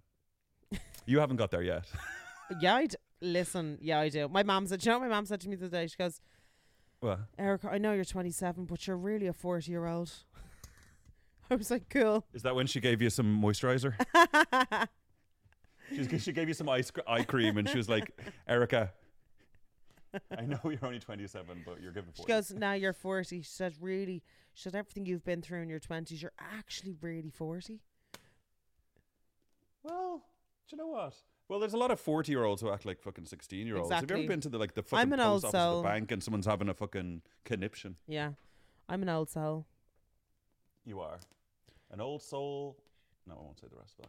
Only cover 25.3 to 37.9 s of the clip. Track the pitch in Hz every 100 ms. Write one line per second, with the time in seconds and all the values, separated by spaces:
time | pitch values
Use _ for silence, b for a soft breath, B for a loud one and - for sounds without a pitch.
25.3 | 170 165 175 165 160 - 165 160 160 170
26.3 | - 160 214 - - 190 156 170 165 156
27.3 | - 160 175 196 220 _ _ B B B
28.3 | B B _ _ _ _ _ _ _ _
29.3 | _ _ _ _ _ 302 349 370 320 -
30.3 | _ _ _ - 302 320 247 151 - _
31.3 | _ - 202 214 226 247 208 - 156 151
32.3 | 131 110 101 110 101 101 90 101 90 85
33.3 | 87 - 98 113 98 85 - 139 - 156
34.3 | 147 143 117 104 - - 214 247 269 226
35.3 | 202 208 190 170 170 170 107 110 95 113
36.3 | 104 98 101 101 - 104 98 90 85 -
37.3 | b - 107 101 - 98